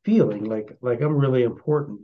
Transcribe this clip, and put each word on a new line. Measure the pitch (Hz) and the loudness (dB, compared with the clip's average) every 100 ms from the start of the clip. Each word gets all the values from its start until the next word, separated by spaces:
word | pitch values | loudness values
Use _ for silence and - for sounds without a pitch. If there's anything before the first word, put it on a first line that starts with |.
feeling, | - 220 - 104 | 0 2 2 0
like, | 107 110 - - | -4 -6 -8 -8
like | 123 - | -4 -2
I'm | 151 147 | 0 2
really | 135 127 | 2 2
important, | 120 98 - 151 147 104 | 0 -2 -2 -2 -4 -12